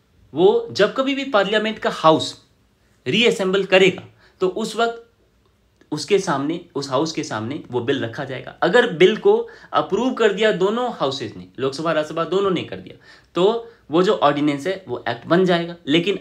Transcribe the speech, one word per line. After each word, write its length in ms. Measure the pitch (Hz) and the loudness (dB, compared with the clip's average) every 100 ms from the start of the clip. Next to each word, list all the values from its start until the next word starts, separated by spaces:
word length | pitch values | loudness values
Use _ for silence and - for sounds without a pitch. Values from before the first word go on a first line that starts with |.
| _ _ _ | _ _ _
वो 340 | 143 190 233 226 | 2 4 4 0
जब 220 | - 202 - | 0 0 0
कभी 200 | 269 269 | -2 -4
भी 100 | 277 | 0
पार्लियामेंट 500 | 214 190 214 220 220 | 0 2 0 -2 -4
का 100 | 220 | -6
हाउस 420 | 180 160 156 - - _ _ _ _ _ _ 127 | 2 4 4 0 -10 _ _ _ _ _ _ -2
रीअसेंबल 600 | 202 233 - 190 196 185 | 2 2 2 0 0 2
करेगा 420 | 185 190 - - _ _ _ | 4 4 2 -8 _ _ _
तो 60 | 185 | -4
उस 280 | 196 226 214 | -2 -4 -2
वक्त 240 | 233 233 - _ _ _ _ _ _ _ _ | -2 -4 -14 _ _ _ _ _ _ _ _
उसके 260 | 151 - 196 | -10 0 0
सामने, 400 | 180 139 143 175 - 143 | 2 -2 -2 -6 -8 -10
उस 140 | 139 | -4
हाउस 220 | 156 160 | -2 -2
के 120 | - | -4
सामने 360 | 143 113 113 143 - | -6 -6 -6 -8 -8
वो 80 | 123 | -4
बिल 180 | 117 135 | -2 -2
रखा 200 | 113 131 | -4 -8
जाएगा। 320 | 135 131 - - | -10 -10 -14 -8
अगर 260 | 175 233 196 | 2 2 2
बिल 260 | 156 185 214 | 4 4 6
को 180 | 190 220 233 - - | 2 2 0 -12 -4
अप्रूव 400 | 143 147 196 254 | -2 0 -2 -2
कर 200 | 220 214 | 2 0
दिया 180 | 190 220 | 2 0
दोनों 380 | 175 190 226 247 | 2 0 0 -4
हाउसेज 420 | 185 143 131 110 90 | -4 -4 -4 -8 -12
ने, 100 | 90 - | -16 -6
लोकसभा 320 | 135 135 165 | -6 -4 -2
राज्यसभा 320 | 156 151 165 | -2 -2 -4
दोनों 280 | 160 190 196 | -2 0 0
ने 120 | 160 | -2
कर 140 | 110 92 | -4 -12
दिया, 180 | - - - - _ 170 | -14 -20 -20 -20 _ 0
तो 80 | 196 233 - - - | 2 0 -6 -18 -2
वो 100 | 156 | 2
जो 100 | 185 | 2
ऑर्डिनेंस 520 | 196 147 143 147 139 180 | 4 2 2 0 0 -4
है 160 | 190 - | -6 -8
वो 160 | 120 - | -8 -6
एक्ट 180 | 123 - | -8 0
बन 180 | 175 185 | 2 2
जाएगा। 300 | 170 170 170 - | 0 -2 -8 -2
लेकिन 320 | 165 196 - | 0 0 -2